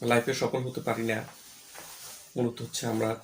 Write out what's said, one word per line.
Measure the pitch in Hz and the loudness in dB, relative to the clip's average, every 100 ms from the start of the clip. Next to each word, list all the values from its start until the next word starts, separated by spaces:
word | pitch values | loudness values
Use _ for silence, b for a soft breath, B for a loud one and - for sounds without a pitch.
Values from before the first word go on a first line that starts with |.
লাইফে | 117 117 123 | 4 6 6
সফল | 131 120 131 | 2 2 0
হতে | 127 - | -2 -2
পারি | 120 113 | -2 0
না, | 113 110 - - - - - - - - - - - 127 | 2 0 -2 -12 -20 -20 -18 -16 -14 -14 -14 -16 -8 0
মূলত | 120 120 | 0 -2
হচ্ছে | 117 - 120 | -6 -4 0
আমরা | 110 110 113 | 2 2 0